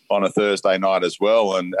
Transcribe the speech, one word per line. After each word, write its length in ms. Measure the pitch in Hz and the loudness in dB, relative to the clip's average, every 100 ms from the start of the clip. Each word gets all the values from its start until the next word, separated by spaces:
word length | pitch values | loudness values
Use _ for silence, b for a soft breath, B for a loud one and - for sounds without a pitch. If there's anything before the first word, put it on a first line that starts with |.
| _ | _
on 140 | 101 | -2
a 40 | 95 | 0
Thursday 480 | - 104 98 98 92 | 0 0 0 0 0
night 260 | 95 95 | 0 0
as 140 | 87 - | -2 -2
well. 380 | 101 113 101 95 | 0 2 2 -2
And, 180 | 90 92 | -4 -2